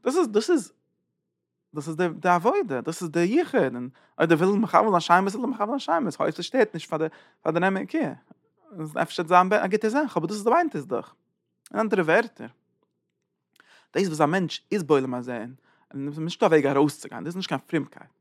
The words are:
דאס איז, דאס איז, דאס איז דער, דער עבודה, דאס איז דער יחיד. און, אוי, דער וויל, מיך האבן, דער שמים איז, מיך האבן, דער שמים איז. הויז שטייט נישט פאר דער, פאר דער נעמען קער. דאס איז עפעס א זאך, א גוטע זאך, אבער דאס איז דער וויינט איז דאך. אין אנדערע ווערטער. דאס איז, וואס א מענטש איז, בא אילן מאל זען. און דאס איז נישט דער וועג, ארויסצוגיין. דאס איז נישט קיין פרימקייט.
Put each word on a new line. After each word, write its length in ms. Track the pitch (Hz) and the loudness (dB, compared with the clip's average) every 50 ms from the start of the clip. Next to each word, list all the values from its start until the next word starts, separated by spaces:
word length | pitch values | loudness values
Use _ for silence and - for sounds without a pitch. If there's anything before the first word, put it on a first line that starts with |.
| _ | _
דאס 140 | 247 269 | 0 2
איז, 100 | 370 349 | 2 0
דאס 220 | 226 202 208 240 - | 2 2 0 2 2
איז, 240 | 359 285 185 - _ _ _ _ _ _ _ _ _ _ _ _ _ _ _ _ _ _ _ _ - | 0 0 0 -4 _ _ _ _ _ _ _ _ _ _ _ _ _ _ _ _ _ _ _ _ -12
דאס 120 | 151 139 | -10 -8
איז 80 | 160 160 | -8 -2
דער, 160 | 151 180 170 | -2 -2 -2
דער 240 | 156 165 151 180 175 | -2 -2 2 2 2
עבודה, 460 | 175 165 233 359 415 349 196 139 123 | 4 2 2 2 2 -2 -2 -4 -4
דאס 200 | - 156 165 - | -4 -6 -8 -6
איז 80 | 180 165 | -8 -2
דער 140 | 147 175 170 | 0 0 0
יחיד. 520 | 185 233 330 349 - - 240 156 131 120 | 2 2 0 0 2 0 2 2 2 -2
און, 140 | 123 123 131 _ _ _ _ _ - | -6 -10 -10 _ _ _ _ _ -2
אוי, 80 | 165 | 2
דער 100 | 165 170 | 4 4
וויל, 220 | 151 175 190 208 202 | 4 4 2 2 2
מיך 160 | 226 180 - | 0 4 4
האבן, 160 | 165 - 220 | 4 4 4
דער 80 | 190 170 | 2 0
שמים 260 | - - 175 185 190 | 4 4 4 4 4
איז, 100 | 196 190 | 0 -4
מיך 240 | 247 247 233 247 220 | -4 -6 -6 -4 -4
האבן, 100 | 208 214 | -4 -4
דער 80 | 285 277 | -4 -6
שמים 260 | - - 330 330 262 | -2 -2 -2 0 -2
איז. 100 | 180 135 - | -4 -4 -2
הויז 160 | - - 156 - | -4 -4 -4 -6
שטייט 320 | 160 - - 269 220 208 - | -10 -2 2 2 2 2 0
נישט 160 | 165 - - | -12 -8 -6
פאר 80 | 165 | -4
דער, 100 | 156 160 156 - - _ _ _ _ | -4 -4 -6 -6 -12 _ _ _ _
פאר 100 | _ 160 | _ -2
דער 100 | 160 170 | 0 0
נעמען 240 | 180 190 190 190 - | 0 0 0 -2 -6
קער. 280 | 185 - 320 277 151 127 - _ _ - _ _ _ _ _ _ _ | -4 -4 -4 -4 -4 -6 -12 _ _ -20 _ _ _ _ _ _ _
דאס 80 | 220 175 | -14 -12
איז 180 | 156 151 151 | -12 -8 -4
עפעס 220 | - 165 - - - | -4 -4 -4 -4 -8
א 40 | 175 | 0
זאך, 300 | 156 180 180 180 185 214 | 6 6 6 6 6 2
א 140 | 208 - | 0 0
גוטע 220 | 190 202 214 220 220 | 0 -2 -2 -2 0
זאך, 280 | 220 285 311 247 - | 0 0 -2 -2 -2
אבער 100 | - 202 | -4 -4
דאס 100 | 165 208 | -4 -6
איז 60 | 208 202 | -4 0
דער 100 | 220 247 | 2 2
וויינט 220 | 339 349 302 - | 2 2 0 -4
איז 120 | 156 131 | -8 -6
דאך. 260 | - 127 117 - - _ _ _ _ _ _ _ _ _ _ _ - | -6 -6 -6 -6 -10 _ _ _ _ _ _ _ _ _ _ _ -8
אין 80 | - 202 | -4 -4
אנדערע 240 | 220 214 220 190 170 | -2 0 0 0 2
ווערטער. 440 | 151 165 214 240 226 _ - 120 117 _ _ _ _ _ _ _ _ _ _ _ _ _ _ _ _ _ _ _ _ _ _ - _ _ - _ _ _ | 4 2 2 2 -2 _ -18 -18 -18 _ _ _ _ _ _ _ _ _ _ _ _ _ _ _ _ _ _ _ _ _ _ -20 _ _ -20 _ _ _
דאס 80 | 165 | -2
איז, 60 | 196 | -2
וואס 140 | 185 156 151 | 0 2 2
א 40 | 156 | 2
מענטש 340 | 143 170 190 180 156 - - _ _ | 2 4 0 0 -2 -6 -10 _ _
איז, 120 | - 208 165 | -4 -4 2
בא 120 | 135 156 | 2 2
אילן 140 | 139 131 127 | 2 2 0
מאל 120 | 127 123 | -6 -8
זען. 320 | 120 123 123 113 107 120 131 _ _ _ _ _ _ _ - | -8 -8 -10 -10 -10 -12 -16 _ _ _ _ _ _ _ -12
און 120 | 135 139 | -10 -10
דאס 80 | 147 143 | -8 -8
איז 60 | 156 | -8
נישט 240 | 160 170 170 _ 226 | -8 -8 -2 _ 2
דער 60 | 185 | 4
וועג, 160 | 160 156 139 | 4 4 4
ארויסצוגיין. 580 | 139 139 139 151 147 - - - - - 117 95 | 4 2 2 2 2 0 -6 -16 -16 -14 -12 -10
דאס 40 | |
איז 80 | 156 175 | -10 -8
נישט 140 | 190 185 - | -10 -8 -6
קיין 120 | - 135 _ | -8 -8 _
פרימקייט. 420 | _ - 156 139 - - - - _ _ _ | _ -4 -4 -4 -6 -14 -20 -20 _ _ _